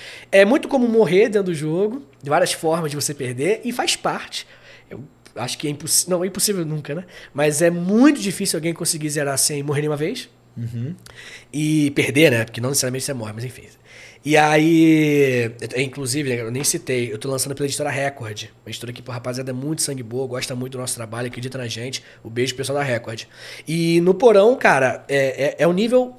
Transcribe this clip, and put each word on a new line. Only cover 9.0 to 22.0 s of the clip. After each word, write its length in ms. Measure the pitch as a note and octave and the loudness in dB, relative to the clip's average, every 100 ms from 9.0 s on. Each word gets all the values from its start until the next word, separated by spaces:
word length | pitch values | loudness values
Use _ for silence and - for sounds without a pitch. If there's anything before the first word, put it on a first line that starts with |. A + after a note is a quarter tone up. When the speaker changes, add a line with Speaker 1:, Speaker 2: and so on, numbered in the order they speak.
| D3+ | -4
Speaker 1:
zerar 300 | D3 C#3+ C3+ | -2 -2 0
sem 240 | - D3 | -2 -2
morrer 180 | C#3+ C#3+ | -2 -2
nenhuma 160 | D3+ D3 | 0 -2
vez. 320 | D#3+ B3 - _ _ | -2 -4 -12 _ _
Speaker 2:
Uhum. 400 | A#2 A#2 A#2+ B2 F3+ - - - - - | -10 -8 -6 -8 -10 -16 -20 -20 -20 -10
Speaker 1:
E 400 | D3 D3+ D#3 C#3+ | -4 2 2 2
perder, 380 | C#3+ B2+ B2+ D#3 | 2 0 4 6
né? 140 | A#2 | 4
Porque 160 | A2+ A2+ | 0 -4
não 80 | B2+ | -2
necessariamente 380 | C#3 B2+ C3 C#3 | -2 -2 -4 -6
você 80 | |
morre, 180 | B2+ G#2+ | -8 -8
mas 120 | A2 | -10
enfim. 180 | B2 - - - _ - - - | -12 -12 -20 -20 _ -20 -20 -12
E 140 | C#3+ D3+ | 2 4
aí, 1120 | D3+ D#3 D#3+ E3 D#3+ D#3 D3+ C#3+ C3+ B2 A#2 A#2+ A2+ | 6 4 6 6 6 6 4 4 4 2 -2 -6 -6
eu, 60 | A#2+ | -4
inclusive, 480 | C3+ C#3+ C3 C#3+ C3+ | -4 -4 -4 -4 -2
né, 140 | A#2+ | -4
eu 80 | A2+ | -4
nem 120 | B2+ | -4
citei, 480 | C#3+ E3+ - B2+ A#2+ | -2 -4 -2 -2 -2
eu 60 | A2 | -6
tô 140 | C3+ | -6
lançando 240 | C3 - | -4 -4
pela 120 | C#3 C#3+ | -4 -4
editora 220 | - D3 | -4 -4
Record, 560 | C3 C#3 - A2 G2+ G#2+ - | -2 -4 -6 -10 -10 -14 -18
uma 40 | G#2+ | -14
editora 220 | A2+ A#2+ | -12 -12
que, 80 | B2 | -14
pô, 100 | B2 | -12
rapaziada, 380 | B2 B2 B2+ C3 | -10 -8 -8 -8
é 40 | |
muito 260 | B2+ C#3+ D#3 | -6 -6 -4
sangue 220 | - C3+ | -4 -6
boa, 240 | A2 B2 C3 | -8 -6 -4
gosta 280 | B2+ B2 | -6 -6
muito 180 | B2 B2+ | -6 -8
do 60 | B2+ | -8
nosso 160 | B2+ | -8
trabalho, 340 | A#2+ A2 A2+ B2 | -8 -8 -8 -8
acredita 280 | B2 B2+ B2+ | -8 -10 -8
na 100 | A#2 | -8
gente. 360 | A2 B2+ - | -8 -8 -10